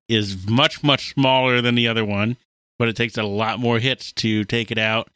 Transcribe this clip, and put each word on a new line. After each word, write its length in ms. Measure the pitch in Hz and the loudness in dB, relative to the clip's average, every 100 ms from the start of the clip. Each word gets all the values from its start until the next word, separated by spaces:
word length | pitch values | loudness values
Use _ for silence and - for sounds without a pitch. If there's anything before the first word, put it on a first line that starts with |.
| - | -2
is 400 | 113 104 98 95 | 0 0 -4 0
much, 340 | 117 156 - | 2 2 2
much 300 | 147 135 - | 0 0 -2
smaller 480 | - 135 131 131 123 | 0 2 4 4 2
than 140 | 120 | 2
the 140 | 120 117 | 2 2
other 160 | 113 | 0
one, 340 | 107 101 107 123 _ _ _ - | 0 0 -2 -4 _ _ _ -4
but 100 | 117 | -2
it 80 | 107 | 0
takes 220 | 117 117 | -4 -2
a 40 | |
lot 360 | 104 101 110 107 | -4 -2 -2 -2
more 200 | 120 117 | 0 0
hits 340 | 131 127 - | 0 -4 -6
to 320 | - 113 107 | -4 0 0
take 260 | 104 117 110 | 0 -2 -4
it 80 | 113 | -2
out. 300 | 110 110 - | -2 -2 -6